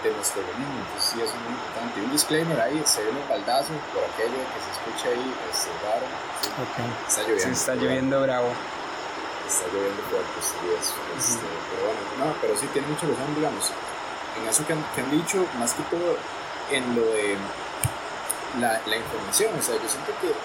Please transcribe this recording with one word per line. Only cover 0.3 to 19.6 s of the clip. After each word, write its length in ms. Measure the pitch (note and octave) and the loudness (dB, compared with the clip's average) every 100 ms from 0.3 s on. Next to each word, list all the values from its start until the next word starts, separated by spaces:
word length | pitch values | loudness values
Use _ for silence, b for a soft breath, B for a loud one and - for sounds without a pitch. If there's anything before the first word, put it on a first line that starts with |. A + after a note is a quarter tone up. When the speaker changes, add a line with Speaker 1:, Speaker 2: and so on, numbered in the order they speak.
| - | -2
Speaker 1:
organismo, 320 | F#2 A#2+ C#3 C3 | -4 -4 -4 -4
entonces 320 | F#2 - - | -4 -2 0
sí, 100 | A#2 | 0
eso 80 | A2+ | -2
es 100 | - A#2 | -2 -6
muy 80 | B2 | -6
importante. 380 | - A2+ A#2+ A#2 | -4 -4 -4 -2
Y 80 | |
un 80 | A#2+ | 0
disclaimer 480 | D3 - D#3 E3 C#3+ | 2 2 2 2 2
ahí, 180 | A2+ D3+ | 2 2
se 160 | D3 - G#2+ | 2 2 0
viene 100 | C3 | -2
un 60 | C#3+ | 0
baldazo 400 | - - C3 C#3+ D3+ - A#2+ | -2 2 2 2 -4 -4 -2
por 80 | - | -2
aquello 320 | - A2+ C3 | 0 -2 0
que 160 | B2+ - | -4 -4
se 120 | - - | -6 -6
escucha 300 | A2 A#2 B2+ | -6 -2 0
ahí, 200 | A#2+ C3 A#2 A2 | 0 0 -2 -2
este, 240 | - - G#2+ G#2 | -2 -2 -2 0
raro, 200 | A2+ B2+ - - - | 0 0 -4 -6 -4
sí, 80 | - | -2
Speaker 2:
Ok. 260 | - B2 - A#2+ A2 - | -2 -4 -2 -2 -4 0
Speaker 1:
está 120 | - | 0
lloviendo, 240 | A2 G#2+ F#2+ | 4 2 4
Speaker 3:
Sí, 80 | B2 | 2
está 160 | - | 2
Speaker 1:
pero 120 | B2+ B2+ | 2 4
Speaker 3:
lloviendo 280 | C3 C3 C#3 C3+ | 4 4 4 4
bravo. 220 | B2+ A#2+ B2 - - - - - - - - - | 4 2 2 -4 -6 -6 -6 -6 -6 -6 -6 0
Speaker 1:
está 180 | - F2+ | 0 2
lloviendo 320 | G2 G2 G2+ - | 2 0 0 0
fuerte, 240 | F#2+ F2+ - | 0 0 -2
sí, 140 | G2+ - F2+ F2 | -2 -2 0 0
eso, 240 | - - | 0 -2
Speaker 3:
Ujú. 160 | - - | -4 0
Speaker 1:
este, 320 | A#2+ A#2 G2+ | 2 2 -2
pero 320 | G2+ - F#2 G2+ | -6 -4 -2 0
bueno, 140 | A2+ - - | 0 -4 0
no, 80 | D3 D3 | 0 2
pero 80 | - G#2+ | 2 2
sí 80 | C#3 C#3+ | 2 0
tiene 160 | C#3 | 0
mucha 160 | D3+ D#3 | 0 2
razón, 240 | B2 C#3 D3 | 2 2 2
digamos, 320 | D#3 A2 - - - - - - - - | 2 2 -2 -2 -6 -6 -6 -6 -6 -4
en 100 | A2+ | 0
eso 140 | - D3+ | 0 2
que 80 | |
han, 120 | D#3 D3 | 0 0
que 80 | - | -2
han 100 | C3+ | 2
dicho, 340 | D3+ E3+ F#3+ F3+ B2+ | 2 4 2 2 2
más 160 | A#2+ | 0
que 80 | - - | 0 0
todo 240 | E3+ F3 C#3+ - - - - - | 2 2 2 0 -8 -8 -8 0
en 140 | C#3 B2 | 0 4
lo 80 | A#2+ A2+ | 4 6
de 280 | A2 G#2 G2 F#2+ - - - - - - - - - - B2+ | 4 2 0 -2 -6 -6 -2 -2 -2 -6 -6 -4 -4 -2 0
la, 180 | A#2+ A2+ - | 2 2 0
la 100 | A2 | -2
información, 520 | A2+ A2 G#2 - G#3+ | -2 -4 0 4 4
o 40 | E3 | 2